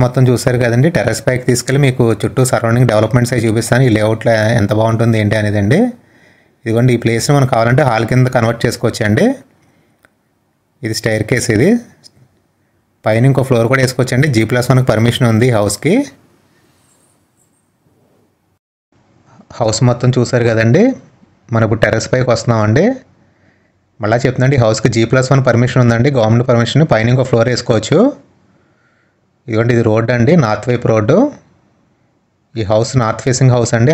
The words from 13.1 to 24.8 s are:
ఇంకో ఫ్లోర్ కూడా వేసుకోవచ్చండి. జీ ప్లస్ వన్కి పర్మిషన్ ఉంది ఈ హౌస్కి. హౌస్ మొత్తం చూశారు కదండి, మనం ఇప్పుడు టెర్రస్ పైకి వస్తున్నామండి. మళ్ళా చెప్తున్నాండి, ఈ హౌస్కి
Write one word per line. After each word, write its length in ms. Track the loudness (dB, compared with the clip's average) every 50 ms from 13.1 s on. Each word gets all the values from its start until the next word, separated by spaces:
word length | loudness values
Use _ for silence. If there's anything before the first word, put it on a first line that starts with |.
| 0 2 2 2
ఇంకో 120 | 2 0 0 0
ఫ్లోర్ 180 | 0 0 0 0
కూడా 100 | 0 0 0
వేసుకోవచ్చండి. 440 | -2 -2 -2 -4 -2 0 0 0 0 0
జీ 60 | 0 0 0
ప్లస్ 180 | -2 -2 0 0
వన్కి 160 | 0 2 2 2
పర్మిషన్ 360 | 0 2 2 0 0 0 0 0
ఉంది 160 | 2 2 2 2
ఈ 40 | 0
హౌస్కి. 360 | 0 0 -2 -4 -2 -2 0 0 0 -2 -4 -8 _ _ _ _ _ _ _ _ _ _ _ _ _ _ _ _ _ _ _ _ _ _ _ _ _ _ _ _ _ _ _ _ _ _ _ _ _ _ _ _ _ _ _ _ _ _ _ _ _ _ _ _ _ _ _ _ _ _ _ _ _ _ _ -20 -20 -20 -14 -8 -4
హౌస్ 200 | -4 -4 -2 0 0 0
మొత్తం 200 | 0 0 0 0 0
చూశారు 300 | 0 0 0 0 -2 0 0
కదండి, 320 | 0 0 2 2 2 2 2 0 0 -4 -10 -20 _ _ _ _ _ _ _ -4 -2
మనం 120 | 0 0
ఇప్పుడు 140 | 0 0 -2 -2
టెర్రస్ 240 | -2 -2 -2 -4 -2 -2
పైకి 140 | -2 0 0
వస్తున్నామండి. 520 | -2 -2 0 -2 0 0 0 2 2 2 2 0 -2 -4 -10 _ _ _ _ _ _ _ _ _ _ _ _ _ _ _ _ _ _ -8 -4
మళ్ళా 140 | -2 0 0 0
చెప్తున్నాండి, 320 | -2 -2 0 0 0 2 2
ఈ 20 | 2
హౌస్కి 280 | 0 0 0